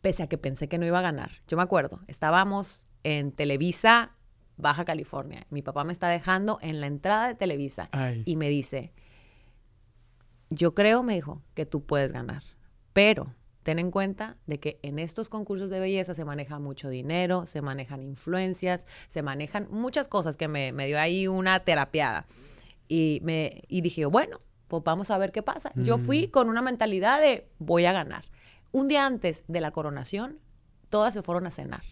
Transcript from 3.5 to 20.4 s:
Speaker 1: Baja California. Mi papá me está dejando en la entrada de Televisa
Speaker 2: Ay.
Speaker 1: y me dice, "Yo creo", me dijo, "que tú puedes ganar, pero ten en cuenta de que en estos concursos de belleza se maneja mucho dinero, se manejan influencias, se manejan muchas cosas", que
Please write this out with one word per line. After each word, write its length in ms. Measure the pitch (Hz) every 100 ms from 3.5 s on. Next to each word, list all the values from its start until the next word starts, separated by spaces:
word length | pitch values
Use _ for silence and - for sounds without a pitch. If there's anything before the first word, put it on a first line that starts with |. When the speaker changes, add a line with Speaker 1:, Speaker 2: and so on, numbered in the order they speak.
| 139 170 170 220 233 233 - - _ _ -
Speaker 1:
Baja 280 | 151 143
California. 600 | 175 156 - 143 135 160 -
Mi 120 | 147
papá 220 | 143 143
me 80 | 147
está 160 | 175 175
dejando 500 | 170 180 185 202 214
en 180 | 165 156
la 60 | 143
entrada 420 | 143 190 214 240
de 60 |
Televisa 540 | 233 190 143 139 - 87
Speaker 2:
Ay. 300 | 143 131 117
Speaker 1:
y 120 | 110 160
me 120 | 147
dice, 440 | 147 131 135 - - - - _ _ - - _ _ _ _ _ _ _ _ _
"Yo 240 | 156 170
creo", 280 | 165 208 233
me 120 | 247
dijo, 280 | 196 143 151 -
"que 120 | - 156
tú 180 | 156
puedes 280 | 143 147 135
ganar, 300 | 123 123 143 - - - _ _
pero 420 | - 202 214 139 - - _
ten 160 | - 160
en 120 | 180
cuenta 460 | 196 196 196 220 - -
de 120 | 147
que 180 | 151 -
en 160 | 147 143
estos 300 | 165 - 220
concursos 420 | 214 208 196 196
de 80 | 185
belleza 340 | 190 196 180
se 100 | 160
maneja 340 | 151 143 143 147
mucho 300 | 143 135 143
dinero, 580 | 127 135 170 180 185 170
se 160 | 156
manejan 400 | 143 135 123 135
influencias, 840 | 135 135 - 180 190 180 180 180 - - -
se 140 | 170
manejan 460 | 147 135 151 208 208
muchas 380 | 208 247 269 277
cosas", 280 | 208 160
que 100 | 147